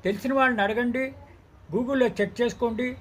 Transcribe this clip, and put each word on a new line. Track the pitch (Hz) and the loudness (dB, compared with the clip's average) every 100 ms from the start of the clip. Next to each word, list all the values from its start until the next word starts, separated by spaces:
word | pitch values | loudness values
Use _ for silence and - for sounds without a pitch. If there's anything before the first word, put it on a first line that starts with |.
తెలిసిన | 185 190 254 | -2 -2 0
వాళ్ళని | 269 262 226 | 2 4 4
అడగండి, | 202 220 240 247 262 269 - - - - - | 0 2 0 -2 -4 -8 -20 -20 -20 -20 -6
Google-లో | 170 247 269 240 - | -4 0 2 2 2
చెక్ | 196 - | -2 0
చేసుకోండి | 240 - 233 220 247 254 | -2 0 -2 -2 -4 -6